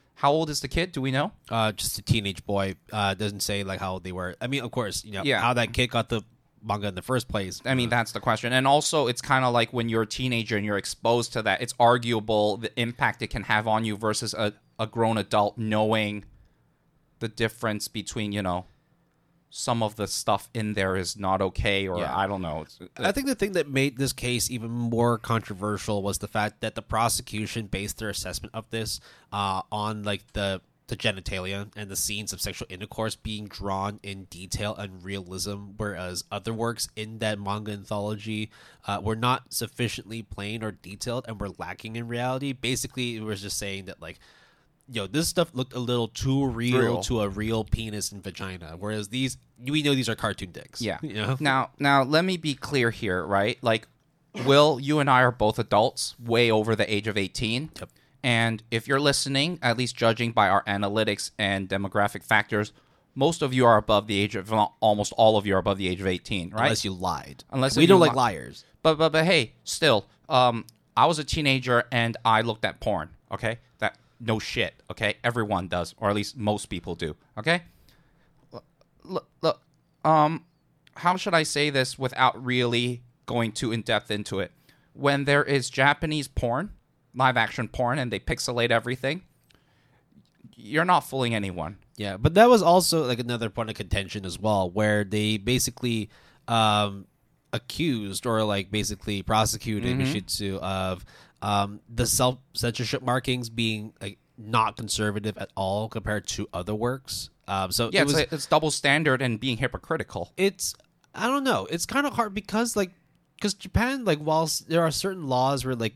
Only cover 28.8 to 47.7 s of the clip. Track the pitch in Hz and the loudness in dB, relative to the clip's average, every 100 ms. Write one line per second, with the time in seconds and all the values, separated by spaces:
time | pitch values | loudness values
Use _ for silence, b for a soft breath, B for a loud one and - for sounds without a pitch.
28.8 | 110 - B B B 104 98 95 - 107 | -6 -8 B B B -4 -2 -2 -4 -4
29.8 | 107 107 104 101 - - 98 95 - _ | -4 -4 -4 -6 -6 -4 -4 -4 -10 _
30.8 | - 117 113 95 - 95 92 98 202 104 | -12 -4 -4 -4 -6 -6 -6 -6 -8 -12
31.8 | 101 95 - 104 104 95 104 92 - 92 | -10 -6 -4 -6 -8 -6 -8 -8 -12 -12
32.8 | 107 - 110 - - 107 104 - 98 95 | -12 -6 -6 -6 -8 -10 -10 -8 -4 -2
33.8 | 98 107 101 98 95 87 92 - 104 - | -4 -6 -12 -14 -14 -16 -10 -6 -6 -6
34.8 | 101 92 90 98 90 92 101 101 101 104 | -10 -12 -10 -8 -8 -8 -8 -8 -12 -8
35.8 | 107 87 90 90 - 104 95 113 117 113 | -6 -6 -6 -8 -8 -8 -6 -4 -4 -4
36.8 | - - 110 110 110 104 98 104 107 104 | -8 -8 -10 -4 -4 -4 -4 -4 -6 -10
37.8 | 95 104 104 107 107 107 107 B B B | -6 -4 -4 -6 -6 -6 -6 B B B
38.8 | - 101 101 110 123 131 - - 113 - | -6 -4 -2 0 0 0 -4 -8 -8 -4
39.8 | 120 - 98 113 104 - 101 113 110 98 | -4 -4 -10 -12 -12 -10 -8 -6 -8 -10
40.8 | - 101 123 120 123 104 98 - 82 92 | -16 -10 -6 -6 -8 -8 -8 -8 -12 -10
41.8 | 110 113 117 117 127 131 139 131 120 127 | -10 -10 -6 -4 -4 -4 -6 -4 -4 -4
42.8 | - - 123 113 110 98 101 - 101 98 | -4 -6 -6 -4 -6 -6 -6 -6 -6 -8
43.8 | 92 - 82 - b b b b b _ | -10 -14 -16 -16 b b b b b _
44.8 | - 113 95 131 160 - 165 127 127 123 | -10 -8 -4 -2 -2 0 -2 -4 -6 -6
45.8 | 120 123 113 - 135 135 139 117 120 123 | -2 0 -2 -2 0 0 0 0 0 2
46.8 | 117 117 98 117 101 98 110 113 98 | 2 0 -2 0 0 -2 -2 -2 0